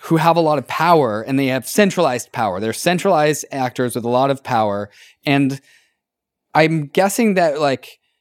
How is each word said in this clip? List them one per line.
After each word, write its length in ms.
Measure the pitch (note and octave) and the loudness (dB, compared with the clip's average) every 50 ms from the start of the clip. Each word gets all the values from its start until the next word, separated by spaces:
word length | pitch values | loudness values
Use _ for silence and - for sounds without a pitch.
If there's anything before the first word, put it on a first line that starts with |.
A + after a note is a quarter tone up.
who 160 | - - E3 | -4 0 0
have 200 | D#3+ D#3 E3+ D#3+ | 2 2 2 2
a 40 | E3+ | 2
lot 180 | E3 D3+ D3+ C#3 | 2 2 0 -2
of 80 | A#2 | -4
power, 560 | - - - D#3 E3+ F3 D#3+ C#3 A#2 G#2 G#2+ A2+ | -4 -4 0 2 4 4 4 4 2 -2 -4 -4
and 160 | - C3+ C3+ | -2 -2 0
they 80 | C#3 | 0
have 200 | C3 B2+ C3 A2+ | 0 -2 -4 -6
centralized 640 | - - - G#3 F3+ - F#3+ E3+ C#3+ B2 A#2+ - - | -2 0 2 2 2 2 0 0 0 0 -4 -6 -8
power. 280 | - B2+ A#2 G2+ F2+ F#2+ | -6 -4 -2 -2 -2 -2
They're 120 | G#2+ A2+ | -4 -4
centralized 720 | A2 - - F3 F3+ F3 - G#3 F3+ D3+ D3+ D3+ D3+ - - - | -4 -2 -2 -2 0 0 2 2 2 2 2 2 0 -2 -6 -8
actors 440 | - C#3 B2+ B2 - - B2+ B2 - | -6 -6 -6 -4 -4 -4 -4 -4 -4
with 100 | C3 A2 | -6 -4
a 40 | A#2+ | 0
lot 200 | A#2+ B2 C3+ C#3 | 0 2 2 0
of 140 | C#3 C3 - | 0 -2 -4
power. 480 | - B2+ A2+ A2 G#2 G2+ G2+ G#2 - _ - - - _ _ - | -2 0 0 0 0 -2 -4 -6 -10 _ -20 -20 -20 _ _ -4
And 340 | D3+ C#3 C#3 C#3 C3 C#3 C3+ - _ _ _ _ _ _ _ _ _ _ _ _ _ _ _ _ _ - | 0 0 2 0 0 -2 -6 -12 _ _ _ _ _ _ _ _ _ _ _ _ _ _ _ _ _ 2
I'm 320 | D3 D#3+ D#3+ D#3+ D#3+ C#3+ | 2 2 2 2 -2 -4
guessing 480 | C#3 - F#3+ F#3 G3 - - A#3 G#3+ F#3+ | -4 0 0 0 0 2 0 0 2 2
that, 260 | F#3 E3+ D#3+ C#3 D3+ | 2 2 0 0 0
like, 380 | D3+ C#3 C3 - - - - _ _ _ _ _ | 0 0 -2 -2 -6 -12 -20 _ _ _ _ _